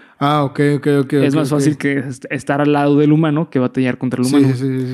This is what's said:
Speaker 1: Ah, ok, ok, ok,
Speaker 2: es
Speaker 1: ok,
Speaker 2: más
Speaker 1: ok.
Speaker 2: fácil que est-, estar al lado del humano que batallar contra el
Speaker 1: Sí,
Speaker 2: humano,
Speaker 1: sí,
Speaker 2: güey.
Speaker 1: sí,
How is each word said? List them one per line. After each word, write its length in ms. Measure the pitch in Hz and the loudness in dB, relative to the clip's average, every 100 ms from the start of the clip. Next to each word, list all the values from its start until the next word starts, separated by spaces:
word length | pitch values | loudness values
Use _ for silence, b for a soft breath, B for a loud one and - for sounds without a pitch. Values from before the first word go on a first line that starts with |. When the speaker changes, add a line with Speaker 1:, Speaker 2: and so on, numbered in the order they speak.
| b b | b b
Speaker 1:
Ah, 260 | 143 151 | -2 0
ok, 160 | 139 139 143 143 | -2 0 0 0
ok, 100 | 151 143 | 0 0
ok, 120 | 135 | 0
Speaker 2:
es 200 | 147 135 | 0 2
Speaker 1:
ok, 60 | 147 | 0
Speaker 2:
más 120 | 139 | 0
Speaker 1:
ok. 60 | 147 | 0
Speaker 2:
fácil 180 | 139 143 | 0 0
que 220 | 143 139 | -4 -4
est-, 260 | 135 123 - | -6 -10 -10
estar 300 | 139 151 143 | -8 -4 0
al 120 | 147 | 2
lado 240 | 147 143 143 | 2 2 4
del 140 | 151 | 4
humano 380 | 151 160 147 160 | 2 2 -2 -2
que 80 | 131 | -2
batallar 380 | 123 131 127 123 | -2 0 -2 -2
contra 220 | 127 127 | -4 -2
el 60 | 127 | 2
Speaker 1:
Sí, 80 | 143 | 4
Speaker 2:
humano, 200 | 135 127 | 4 2
Speaker 1:
sí, 100 | 135 | -4
Speaker 2:
güey. 140 | 131 | -4
Speaker 1:
sí, 60 | 127 | -6